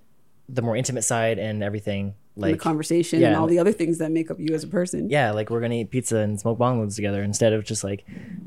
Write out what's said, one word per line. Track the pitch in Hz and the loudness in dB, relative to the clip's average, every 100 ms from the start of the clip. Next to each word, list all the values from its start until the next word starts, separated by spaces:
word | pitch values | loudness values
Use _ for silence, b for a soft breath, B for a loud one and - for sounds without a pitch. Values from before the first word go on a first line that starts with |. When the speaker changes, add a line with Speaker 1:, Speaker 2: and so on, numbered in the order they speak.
| - - - - - | -20 -20 -20 -20 -8
Speaker 1:
the | 127 | -2
more | 117 110 | 0 0
intimate | 127 123 | -2 -2
side | - 117 113 107 | 0 2 2 0
and | 110 107 | -2 -2
everything. | 104 107 104 101 98 101 - - | -2 -4 -4 -4 -4 -6 -16 -4
Speaker 2:
And | |
the | 107 | 0
Speaker 1:
Like, | 160 | 0
Speaker 2:
conversation | 170 156 156 170 160 160 | 0 -2 0 0 2 4
Speaker 1:
yeah. | 170 | 6
Speaker 2:
and | 156 | 6
all | 160 | 4
the | 170 | 4
other | 175 | 4
things | - 165 165 | 2 0 0
that | 160 | 0
make | 160 160 | -2 -2
up | 165 | -4
you | 151 156 | -2 -2
as | |
a | 151 | -2
person. | 160 180 147 170 | -2 -2 -2 0
Speaker 1:
Yeah, | 143 117 | 2 2
like, | 104 107 | 0 -2
we're | 117 | -2
gonna | 117 120 | 0 -2
eat | 107 | -2
pizza | 127 123 113 | -2 0 0
and | 104 104 | 0 0
smoke | 117 113 | -2 2
bongos | 123 123 104 104 | 2 2 -2 -2
together | 101 101 | -2 -2
instead | 101 101 117 | -2 2 4
of | 110 101 | 4 0
just, | 107 | -6
like, | 98 101 - B B B | -4 -6 -8 B B B